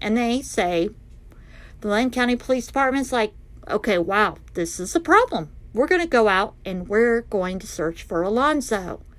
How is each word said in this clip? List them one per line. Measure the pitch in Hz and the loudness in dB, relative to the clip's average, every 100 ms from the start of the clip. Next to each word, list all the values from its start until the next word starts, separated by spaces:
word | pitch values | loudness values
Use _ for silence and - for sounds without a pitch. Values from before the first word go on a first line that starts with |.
and | 208 233 | -2 0
they | 233 254 | 2 -2
say, | - - 180 170 202 - - - - - - - - - | -2 -2 0 2 0 -4 -20 -20 -20 -20 -20 -20 -20 -8
the | 208 | 0
Lynn | 208 254 | 2 2
County | 247 247 240 | 2 0 0
Police | - 262 - | 0 -2 0
Department's | 269 269 269 254 | 0 2 2 0
like, | 247 214 - - - - | 0 -2 -4 -20 -18 -4
"Okay, | 208 - 180 | -2 0 0
wow, | 170 202 196 151 - | 2 2 2 -2 -10
this | - 170 - | -6 -6 -6
is | 180 | -4
a | 339 | -2
problem. | 330 403 494 240 147 - - | 4 4 4 -2 -6 -12 -8
We're | 214 285 | -2 2
gonna | 359 339 | 2 2
go | 240 214 | 4 4
out | 190 214 - | 4 0 -6
and | 190 185 180 | -10 -8 -2
we're | 208 233 233 | 2 2 2
going | 226 202 185 185 | -2 -4 -4 -6
to | - | -10
search | - 165 170 | -6 -6 -6
for | - 170 | -4 -2
Alonzo." | 185 226 285 302 - 208 175 - - | 0 2 2 0 -2 -4 -4 -12 -16